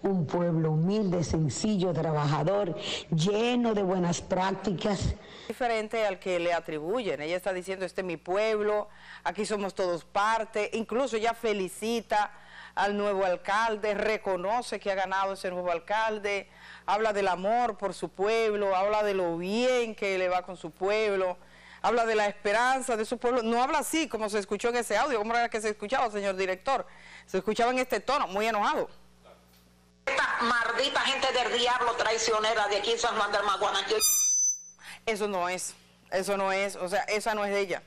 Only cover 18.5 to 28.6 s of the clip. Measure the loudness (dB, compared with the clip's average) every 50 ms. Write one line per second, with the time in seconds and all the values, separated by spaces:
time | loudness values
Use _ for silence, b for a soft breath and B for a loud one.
18.5 | 2 2 2 2 2 2 2 2 2 2 2 2 2 2 0 0 0 -2 -2 -2
19.5 | 0 2 2 4 2 2 0 -2 -4 -4 -2 -2 0 0 2 2 0 0 -2 -4
20.5 | -12 -10 -12 -12 -8 -4 0 0 2 2 2 2 2 2 0 0 -2 -4 B B
21.5 | B B B B B B B 2 2 2 2 2 2 2 2 2 0 -2 -2 2
22.5 | 2 4 4 4 2 2 0 -2 -2 -2 0 -2 -4 -2 0 2 2 2 2 2
23.5 | 2 2 2 2 2 0 0 0 0 0 0 0 -2 -4 -4 0 -2 -2 -2 -2
24.5 | -4 0 0 0 0 0 0 2 2 2 2 2 2 0 0 2 2 2 2 0
25.5 | 0 -2 -2 -2 -4 -4 -4 -2 0 0 0 0 0 -2 -2 -2 0 0 0 -2
26.5 | -2 -2 0 0 0 0 0 B B B B B B B B B -2 -2 0 0
27.5 | 2 2 4 2 4 2 0 0 -2 -4 0 0 0 0 0 0 -2 0 0 0
28.5 | 0 2